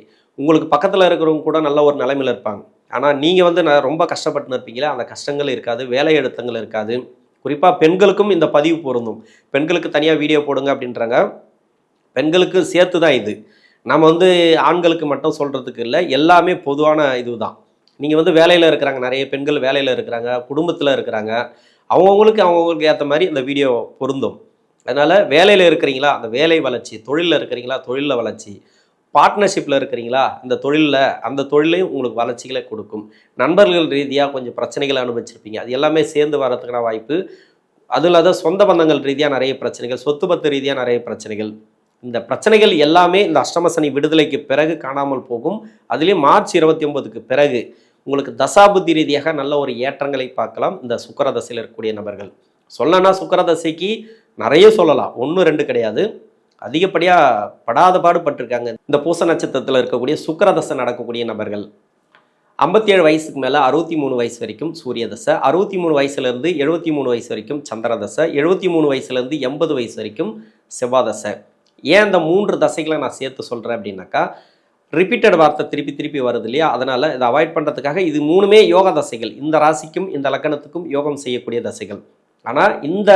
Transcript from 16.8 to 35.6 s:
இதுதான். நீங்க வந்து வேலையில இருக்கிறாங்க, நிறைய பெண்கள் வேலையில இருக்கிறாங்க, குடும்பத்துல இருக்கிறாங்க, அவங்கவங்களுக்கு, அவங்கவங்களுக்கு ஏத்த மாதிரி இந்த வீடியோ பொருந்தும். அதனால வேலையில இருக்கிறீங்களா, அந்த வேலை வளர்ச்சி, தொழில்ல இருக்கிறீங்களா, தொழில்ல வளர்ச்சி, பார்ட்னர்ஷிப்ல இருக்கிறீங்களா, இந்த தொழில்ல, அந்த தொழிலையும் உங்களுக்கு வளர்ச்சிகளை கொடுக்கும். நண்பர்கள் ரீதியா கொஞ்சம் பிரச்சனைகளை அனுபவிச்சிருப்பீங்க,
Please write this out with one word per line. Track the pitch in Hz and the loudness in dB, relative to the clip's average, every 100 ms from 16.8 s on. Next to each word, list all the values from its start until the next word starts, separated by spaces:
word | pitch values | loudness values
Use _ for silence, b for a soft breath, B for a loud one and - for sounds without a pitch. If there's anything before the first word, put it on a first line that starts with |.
| 151 151 143 127 | 2 4 2 0
இதுதான். | 120 117 101 - _ _ _ - | -4 -6 -8 -10 _ _ _ -10
நீங்க | 147 156 | -2 2
வந்து | 170 | 4
வேலையில | 160 170 175 165 | 6 6 6 6
இருக்கிறாங்க, | 143 139 135 | 4 0 -2
நிறைய | 127 135 139 | -4 -4 -4
பெண்கள் | 139 143 147 | -4 -2 -2
வேலையில | 127 139 135 | 0 0 0
இருக்கிறாங்க, | 120 113 117 120 123 - | -2 -4 -6 -4 -6 -4
குடும்பத்துல | 143 165 - 143 | -4 -4 -2 0
இருக்கிறாங்க, | 131 120 110 104 113 120 b b b - | 0 -2 -6 -4 -4 -6 b b b -2
அவங்கவங்களுக்கு, | 123 190 202 214 214 | 4 6 6 4 4
அவங்கவங்களுக்கு | 180 170 170 156 151 | 2 4 2 2 0
ஏத்த | 147 143 | 0 0
மாதிரி | 147 180 | 0 0
இந்த | 147 | -2
வீடியோ | 131 143 139 117 104 - | -4 0 0 0 -4 -8
பொருந்தும். | 131 135 110 92 _ _ _ _ - | -6 -4 -4 -8 _ _ _ _ -6
அதனால | 135 151 190 160 | 0 4 4 4
வேலையில | 143 196 202 175 | 4 6 6 6
இருக்கிறீங்களா, | 156 143 131 143 | 4 0 0 -2
அந்த | 120 113 | -2 -4
வேலை | 120 165 160 | -2 2 2
வளர்ச்சி, | 131 120 - 110 - | 0 -6 -10 -18 -6
தொழில்ல | 151 175 147 | -4 0 -2
இருக்கிறீங்களா, | 120 120 123 131 - | -2 -10 -8 -10 -6
தொழில்ல | 131 143 123 | -6 -4 -4
வளர்ச்சி, | 107 107 104 98 _ _ _ _ _ | -4 -8 -16 -20 _ _ _ _ _
பார்ட்னர்ஷிப்ல | 147 180 196 196 170 143 139 | 4 4 4 0 -2 -2 -2
இருக்கிறீங்களா, | 127 120 117 131 120 - | -2 -8 -4 -2 -2 -4
இந்த | 127 120 | -6 -4
தொழில்ல, | 139 151 156 135 131 - | 0 0 2 2 0 0
அந்த | 117 139 139 | -6 -6 0
தொழிலையும் | 147 160 175 190 | 2 2 0 -2
உங்களுக்கு | 135 123 110 | -4 -6 -4
வளர்ச்சிகளை | 117 120 127 127 | -6 -6 -8 -10
கொடுக்கும். | - 110 101 110 107 b b - | -10 -14 -12 -14 -14 b b -4
நண்பர்கள் | 131 180 190 175 151 | 0 4 4 4 0
ரீதியா | 139 139 135 143 | -2 -2 -2 -2
கொஞ்சம் | 139 120 117 | -2 -8 -8
பிரச்சனைகளை | 117 139 139 135 | -6 -4 -2 -2
அனுபவிச்சிருப்பீங்க, | 123 117 104 - 107 107 | -2 -6 -8 -16 -14 -12